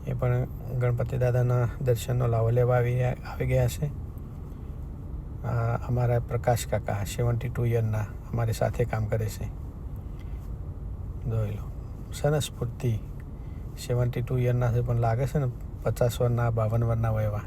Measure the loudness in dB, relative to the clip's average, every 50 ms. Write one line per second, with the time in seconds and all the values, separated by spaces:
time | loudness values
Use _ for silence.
0 | -4 -4 -2 0 2 2 2 2 0 -2 -4 -8 -8 -4 -2 0 2 2 2 0
1 | 0 -2 0 2 2 4 4 4 4 4 4 4 2 2 0 0 2 2 2 2
2 | 2 0 0 2 2 2 4 4 4 4 4 6 6 6 6 4 4 4 2 2
3 | 2 2 0 -2 -6 -8 -4 -2 0 2 4 4 4 4 2 0 -2 -2 -2 -6
4 | -8 -8 -8 -10 -10 -10 -10 -10 -10 -10 -10 -10 -10 -8 -8 -8 -8 -8 -8 -8
5 | -8 -8 -8 -8 -8 -8 -8 -6 -4 0 0 2 2 2 0 0 0 0 2 2
6 | 4 4 4 2 2 0 -4 0 2 2 2 2 2 0 -2 -2 0 -2 -2 -2
7 | -2 -2 0 0 2 2 2 0 -2 -2 -2 0 2 2 4 2 2 2 0 -2
8 | -2 -4 -6 -10 -8 -4 -2 0 0 0 2 2 2 0 2 0 0 0 2 -2
9 | 0 0 0 0 0 -2 -2 -4 -6 -6 -6 -8 -10 -10 -10 -10 -10 -8 -8 -8
10 | -8 -10 -10 -10 -8 -8 -8 -8 -8 -8 -8 -8 -8 -8 -8 -8 -8 -8 -8 -8
11 | -8 -8 -8 -6 -4 -2 0 0 -2 -2 -4 -6 -8 -8 -8 -10 -10 -10 -10 -10
12 | -10 -10 -6 0 2 2 2 2 0 -2 -4 -6 -6 -6 -4 -2 -2 -2 0 -2
13 | -4 -8 -8 -10 -10 -10 -10 -10 -10 -10 -8 -8 -8 -10 -10 -10 -4 -2 0 2
14 | 2 0 0 -2 -2 0 0 2 2 4 4 4 2 4 2 2 2 2 2 2
15 | 4 2 2 2 0 0 2 0 0 0 -2 -4 -8 -10 -8 -2 -2 -2 2 4
16 | 2 2 4 2 2 2 4 4 2 2 2 2 2 2 4 2 4 4 2 2
17 | 2 2 2 2 2 0 0 -2 -4